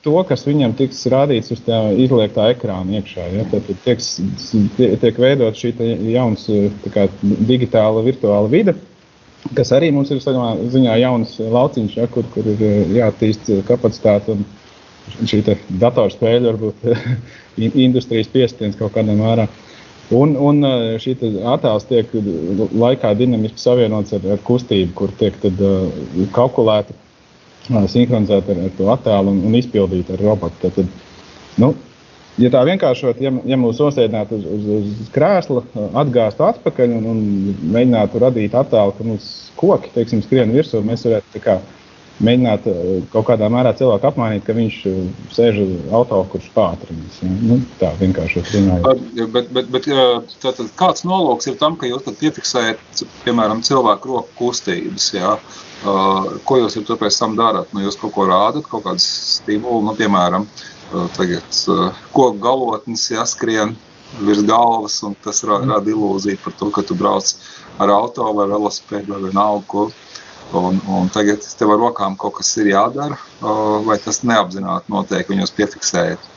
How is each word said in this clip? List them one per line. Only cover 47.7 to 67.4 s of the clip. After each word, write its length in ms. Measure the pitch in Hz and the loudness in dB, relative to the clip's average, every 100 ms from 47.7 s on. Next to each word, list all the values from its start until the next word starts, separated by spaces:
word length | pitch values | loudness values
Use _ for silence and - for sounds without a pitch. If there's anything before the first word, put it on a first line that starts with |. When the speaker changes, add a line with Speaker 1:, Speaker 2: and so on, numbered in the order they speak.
| - | -4
Speaker 1:
tā 140 | 90 80 | -4 0
vienkāršot 560 | 95 95 82 90 87 | 0 0 -2 -4 -2
runājot. 500 | 101 98 90 131 127 - | 2 2 4 2 2 -2
Speaker 2:
Bet, 220 | 120 113 | -6 -2
bet, 180 | 120 120 | -2 -2
bet, 140 | 127 123 | -4 -2
bet, 200 | 131 147 | -4 0
eh, 480 | 135 127 120 117 - | 4 4 2 -4 -8
tātad 320 | 131 127 110 - | -6 -6 -10 0
kāds 280 | 185 170 175 | 0 0 -2
nolūks 440 | 185 160 117 139 | 0 0 0 -4
ir 80 | 123 | -2
tam, 180 | 151 165 | -2 -2
ka 140 | 127 | -6
jūs 160 | 127 131 | -6 -8
tad 120 | 101 | -4
piefiksējat, 840 | 151 - - 127 113 107 - - - - - | -4 -4 -4 -2 -2 -4 -10 -10 -10 -8 -2
piemēram, 400 | 120 107 110 113 | 0 0 -2 0
cilvēku 480 | 139 117 101 127 | 2 2 0 -2
roku 200 | 123 - - | -6 -6 -6
kustības, 720 | 120 120 - 87 - 95 - | -4 -4 -4 -6 -6 -4 -4
ja? 220 | 101 92 107 | -2 -2 -2
Eh, 1040 | - - - - 101 98 95 95 95 - - | -6 -20 -20 -8 -2 0 2 0 -2 -6 0
ko 160 | 131 | 2
jūs 160 | 110 113 | 2 -4
ar 80 | 104 | -6
to 120 | 117 | -4
pēc 200 | 107 - | -2 0
tam 160 | 113 107 | -2 0
darat? 380 | 113 98 - | 0 0 -4
Nu, 80 | 101 | -6
jūs 160 | 98 - | -6 -6
kaut 160 | 107 | -6
ko 120 | 101 95 | -2 2
rādat, 400 | 92 107 143 - | 2 2 -2 -8
kaut 200 | 113 92 | -8 -6
kādu 160 | 90 | -2
stimulu, 840 | - - - - - 104 123 117 107 | -2 -2 -4 -4 -2 -4 -2 -2 -2
nu, 80 | |
piemēram, 540 | 107 107 98 90 92 104 | -2 0 2 2 0 -4
eh, 600 | - - - - 90 87 | -12 -20 -20 -10 -6 -6
tagad, 320 | - 92 85 - | -4 -2 -2 -4
eh, 560 | - - 90 90 - - | -4 0 0 0 -4 -4
koku 260 | - 127 104 | 2 2 2
galotnes, 720 | 117 131 123 110 - 113 - | 0 0 -2 -4 -6 -6 -4
ja, 140 | 113 120 | -2 -4
skrien 500 | - 113 110 107 113 - - - 117 | -4 -2 0 -2 -6 -18 -20 -20 -4
virs 200 | 101 104 | 0 2
galvas, 600 | 104 113 117 113 104 - | 4 4 4 0 -4 -8
un 100 | 104 101 | -8 -10
tas 220 | 107 98 | -8 -6
ra-, 180 | 110 101 | -2 0
Speaker 1:
Mhm. 80 | 127 | 0
Speaker 2:
rada 220 | 107 101 | 0 0
ilūziju 500 | 110 101 98 101 95 | -2 -2 -2 -2 -6
par 120 | 98 | -8
to, 180 | - 104 | -6 -4
ka 100 | 101 | -4
tu 140 | 98 90 | -4 -2
brauc 340 | 101 98 - - | 0 0 -2 -8